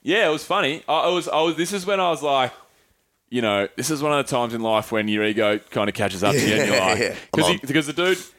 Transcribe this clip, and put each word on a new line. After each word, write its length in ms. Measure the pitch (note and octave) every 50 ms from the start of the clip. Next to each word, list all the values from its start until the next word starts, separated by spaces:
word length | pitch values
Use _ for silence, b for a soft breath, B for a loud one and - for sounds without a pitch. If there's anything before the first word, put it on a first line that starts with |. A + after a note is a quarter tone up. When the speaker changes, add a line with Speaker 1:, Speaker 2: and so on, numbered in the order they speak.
Speaker 1:
yeah, 240 | _ B2+ F3+ A3 G#3+
it 40 | D#3+
was 140 | D#3 D3+ -
funny. 360 | - E3+ G3+ F#3 C3+ D3 E3 -
I, 140 | - D3 D#3+
I 60 | - E3+
was, 180 | F3+ F3+ D#3+
I 140 | E3 D3+ D3+
was. 160 | D#3+ E3+ D#3+
This 160 | D3 E3+ F3 G3+
is 120 | G3 F3+
when 140 | G3 G3+ F#3+
I 100 | F#3 F3
was 140 | E3 - C#3+
like, 300 | D3 C#3 C3+ B2+ A#2+ - b b b b b b b b b b b b _ _ _
you 120 | A#2 B2
know, 260 | A#2 G#2+ G2+ G2+ G2+ F#2+ -
this 140 | - B2+ C#3+
is 100 | D#3 C#3
one 160 | D3 D3+ D3
of 80 | C#3+ C3
the 60 | - C#3+
times 200 | B2 A#2+ A#2 A#2
in 80 | A#2
life 280 | A2 A2+ A2 A2 G#2+ - A#2
when 160 | A2 G#2 G#2+
your 160 | G#2+ G#2+ G#2+
ego 340 | G#2+ G#2+ A2 G#2+ G#2 G#2+ G#2+
kinda 320 | - - - A#2 G#2 G#2
catches 320 | G2 - G#2 G2 F#2+ F#2 G2
up 100 | G2+ G2
to 60 | -
you 160 | - G#2 G#2
and 120 | A2+ C#3
you're 80 | - C#3
Speaker 2:
<laughs> 20 |
Yeah, 80 | B2 F#2+
Speaker 1:
like, 140 | F#2 F#2 -
Speaker 2:
yeah. 160 | A#2 - - - - - -
Speaker 1:
'cause 100 | G#2+ G2
Speaker 2:
I'm 80 | F2+ F3
Speaker 1:
he, 40 | -
Speaker 2:
on. 80 | -
Speaker 1:
because 180 | C3 C#3 D#3+ D3
the 40 | C#3+ D3
dude 240 | D#3 F3 F#3 F#3 F3+ - - _